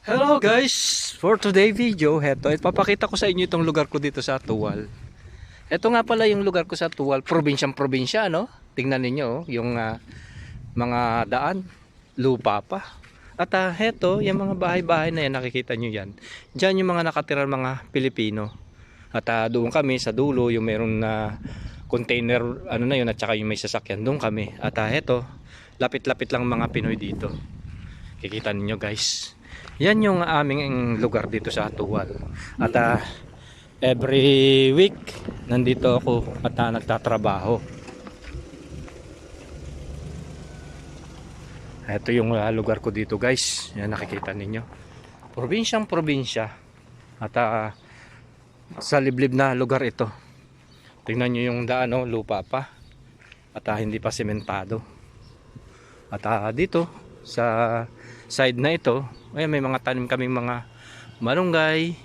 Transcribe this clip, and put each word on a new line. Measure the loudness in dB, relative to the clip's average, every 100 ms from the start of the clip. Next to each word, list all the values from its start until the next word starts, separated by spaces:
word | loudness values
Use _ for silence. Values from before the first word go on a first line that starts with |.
Hello | 0 4 6 6
guys! | 6 6 4 0 0 -2 -4 0
For | 2 4
today | 6 6 6
video, | 6 2 4 4 4
heto, | 2 2 2
ipapakita | 2 2 2 2 2
ko | 0
sa | 0 0
inyo | 2
itong | 0 2
lugar | 2 2
ko | 0 0
dito | -2 -4
sa | -4 -4
Tuwal. | -2 -2 -2 -4 -8 -12 -16 -18 -20 -18 -20 -20 -4
Ito | 0 4
nga | 4
pala | 4 4
yung | 4 4
lugar | 2 2
ko | -2
sa | -2 -2
Tuwal, | 0 0 0
probinsyang | 2 2 4 2 0 0
probinsya, | 0 2 2 0
no? | 2 0 -2 -10 -10
Tingnan | -4 0 0
ninyo, | 0 -2 -2
oh, | -4
yung, | -4 -4 -2 -2
ah, | -4 -6 -12 -20 -18 -16 -16 -16 -8
mga | -2 0 2 2 0 0
daan, | 0 0 -2 -8 -18 -20 -20 -12 0
lupa | 2 2 2 0
pa. | -2 -8 -8 -18 -20 -20 -18 -4
At, | 0
ah, | 2 0
heto, | 2 0 2 2 2
yung | 2 0
mga | 0 0
bahay-bahay | 0 0 2 2 2
na | 0 0
yan, | -2
nakikita | -2 -4 -2 -4
nyo | -2
yan. | -4 -8 -14 -18 -20 -14 0
Diyan | 2 4
yung | 2 2
mga | 0
nakatirang | -2 -2 0 0
mga | 0 -2 -4 -4
Pilipino. | 0 0 0 -2 -2 -6 -10 -20 -20 -20 -20 -6
At, | -4 0
ah, | 0 2
doon | 0 2
kami | 2 2 0
sa | 0
dulo, | 0 2 2 2
yung | 2
meron | 0 0 0 0
na | 0 -2 -4 -6 -12 -12 -12 -14
container, | -4 -4 0 0 2 2 0 -6
ano | -4 -2 0
na | 2
yun, |
at | 0 -2
saka | -2 0
yung | 0
may | -4
sasakyan, | -4 -6 -4 -4
doon | -2 0
kami. | -2 -2 -6 -4
At, | -4 -2
ah, | 0
heto, | -2 0 -2 -2 -14 -20 -20 -20 -4
lapit-lapit | -2 0 -2 -2 -2
lang | -2 0
mga | 0 0
Pinoy | -2 -2 -2
dito. | -6 -6 -6 -8 -12 -16 -16 -14 -16 -16 -18 -12
Kikita | -8 -4 -2
ninyo, | -2 -4 -4
guys. | -4 -4 -4 -4 -10 -16 -20 -18 -16 0
Yan | 4 6
yung | 4 4
aming | 2 2 2 0 0 0 0 2
lugar | 2 0
dito | 0 -2 -2
sa | -2 -2
Tuwal. | -4 -2 -2 -4 -8 -10 -12 -12 -2
At, | 2 4
ah, | 4 2 -2 -12 -18 -20 -20 -20 -20 0
every | 2 2 4 6 8 8 8 8 8 8
week, | 6 4 -14 -10 -10 -10 0
nandito | 2 4 4 4 4
ako | 2 0 0 -4
at, | -4 0
ah, | 0 -2
nagtatrabaho. | 0 0 2 2 2 0 0 -2 -2 -14 -16 -16 -18 -18 -14 -14 -14 -18 -16 -14 -14 -16 -18 -20 -20 -18 -16 -14 -14 -14 -12 -12 -12 -12 -14 -16 -16 -16 -16 -16 -16 -16 -18 -18 -18 -18 -16 -16 -16 -14 -6
Ito | -4 2
yung, | 2 4 2
ah, | 2
lugar | 0 0 0
ko | 0
dito, | -4 -4 0
guys. | 2 2 -2 -6 -8
Yan, | -6 -4
nakikita | -4 -6 -6 -6 -8
ninyo. | -6 -8 -10 -18 -20 -20 -20 -20 -14
Probinsyang | -8 -2 -2 0 -2 0
probinsya. | -2 0 -2 -2 -4 -4 -10 -20 -20 -20 -20 -20 -10
At, | -2 0
ah, | 2 0 -4 -8 -20 -20 -20 -20 -20 -20 -20 -20 -18 -12
sa | 0 2
liblib | 4 2 2
na | 4 2 2
lugar | 2 2
ito. | 0 -2 -4 -4 -20 -20 -20 -20 -20 -20 -20 -14 -4
Tingnan | 0 0
nyo | 0 -2
yung | -2
daan, | -2 0 2 0
oh, |
lupa | 0 -4 -2 -4
pa. | -2 -6 -6 -16 -20 -20 -20 -20 -20 -20 -18 -8
At, |
ah, | -4 -2
hindi | -2 -2
pa | -4
sementado. | -2 -4 -4 -4 -6 -4 -8 -8 -20 -20 -20 -20 -20 -20 -20 -20 -20 -20 -20 -12
At, | -6 0
ah, | 0 0
dito, | -2 0 0 -2 -8 -20 -20
sa | -8 -2 2 2 2 0 -4 -14 -20 -20
side | -6 2 2 4
na | 2
ito, | 2 2 2 -2 -14 -10 -4
ayan, | 0
may | 0
mga | 0 -2
tanim | -2 -2 -2
kaming | -2 0
mga | -2 -2 -6 -10 -20 -20 -20 -20 -4
malunggay. | 0 2 4 4 4 2 0 -6